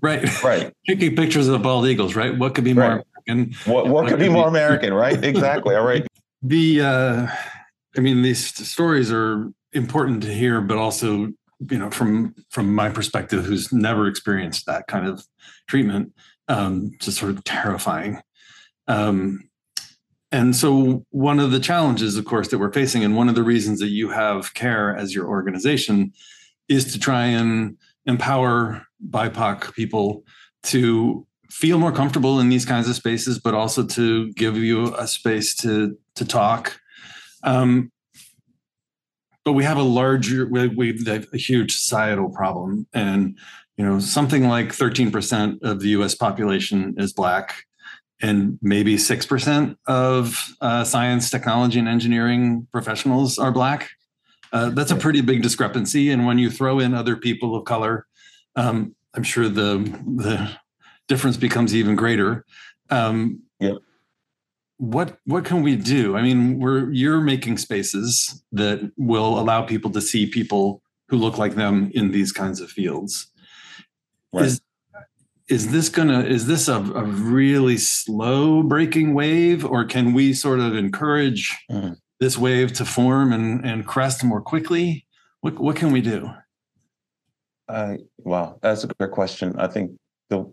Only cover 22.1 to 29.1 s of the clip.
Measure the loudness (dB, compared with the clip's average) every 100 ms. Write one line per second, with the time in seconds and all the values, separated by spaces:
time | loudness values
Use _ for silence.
22.1 | -2 -2 -2 0 -2 0 0 0 2 2
23.1 | 4 4 4 4 2 2 -2 -2 -2 -2
24.1 | -2 0 -2 -6 -4 -2 0 0 -2 -6
25.1 | -6 -4 -4 -4 -2 0 0 2 2 0
26.1 | _ -20 -20 _ _ -2 0 0 -4 0
27.1 | 2 2 2 2 0 -4 -8 _ _ -2
28.1 | -2 0 2 2 2 0 -4 -14 _ -6